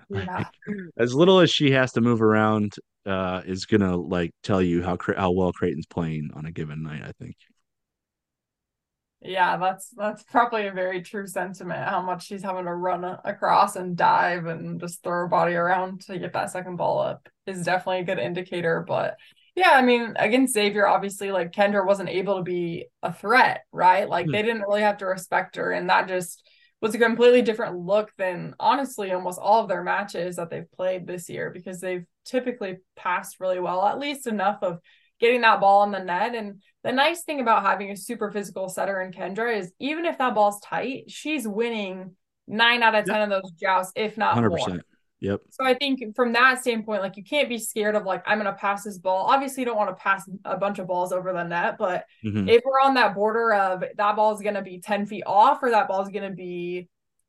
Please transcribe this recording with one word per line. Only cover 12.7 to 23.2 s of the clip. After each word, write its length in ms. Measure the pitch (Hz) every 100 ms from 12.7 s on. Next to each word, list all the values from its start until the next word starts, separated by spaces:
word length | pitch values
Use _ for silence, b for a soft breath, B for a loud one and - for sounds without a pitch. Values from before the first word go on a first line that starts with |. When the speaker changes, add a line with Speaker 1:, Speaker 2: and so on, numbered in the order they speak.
Speaker 1:
run 300 | 175 185 180
a-, 180 | 180 185
across 520 | - 202 190 - 202 190
and 200 | 180 175
dive 520 | 170 175 180 180 165
and 320 | 165 170 170
just 240 | 175 -
throw 80 | 180
her 160 | 175 175
body 260 | 175 170
around 480 | 170 175 185 185 190 -
to 100 | 185
get 160 | 180
that 160 | - -
second 280 | 180 185 170
ball 220 | - -
up 300 | - 131 _ _ -
is 180 | 190
definitely 360 | 170 180 185 185
a 40 |
good 140 | 180 190
indicator. 680 | 180 175 180 175 165 165 165
But 320 | - - - b b b 349
yeah, 160 | 359
I 100 | 277
mean, 320 | 247 240 233 -
against 380 | 208 247 269 208
Xavier, 320 | 208 208 202
obviously, 440 | 185 196 196 196
like, 200 | 190 170
Kendra 340 | 202 202 208 185
wasn't 240 | 196 180
able 280 | 180 190 190
to 60 |
be 440 | 180 180 170 170 - _
a 100 | 165
threat, 480 | 170